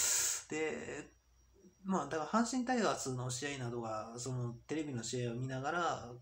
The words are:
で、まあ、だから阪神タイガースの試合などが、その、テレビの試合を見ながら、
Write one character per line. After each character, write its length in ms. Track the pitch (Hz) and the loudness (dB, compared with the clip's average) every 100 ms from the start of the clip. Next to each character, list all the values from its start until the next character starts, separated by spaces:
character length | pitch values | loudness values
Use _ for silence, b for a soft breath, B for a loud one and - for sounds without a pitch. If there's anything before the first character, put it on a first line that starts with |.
| B B B B - | B B B B -4
で、 600 | 156 156 156 151 139 - - _ _ _ - - - | -2 0 -2 -4 -8 -10 -18 _ _ _ -20 -20 -10
ま 200 | 190 185 | 0 0
あ、 40 | 143 | 2
だ 100 | 160 | 0
か 120 | 151 | 2
ら 120 | 220 | 4
阪 60 | 233 | 4
神 160 | 262 247 | 2 2
タ 100 | 247 | 4
イ 60 | |
ガ 140 | 180 131 | 4 4
ー 20 | |
ス 160 | 135 127 | 0 -2
の 140 | 123 | -2
試 260 | 127 143 139 | -2 -2 -2
合 20 | |
な 120 | 123 | -2
ど 120 | 120 | -2
が、 320 | 113 110 113 120 | -2 -4 -4 -6
そ 140 | 131 | -4
の、 200 | 127 120 117 - | -2 -2 -4 -4
テ 80 | 147 | -2
レ 80 | |
ビ 100 | 147 | 0
の 100 | 123 | -2
試 240 | 113 127 120 | -2 0 0
合 40 | |
を 40 | 117 | 0
見 120 | 131 | -2
な 140 | 131 | -2
が 100 | 139 | 0
ら、 400 | 170 165 120 120 123 | 2 2 0 -4 -12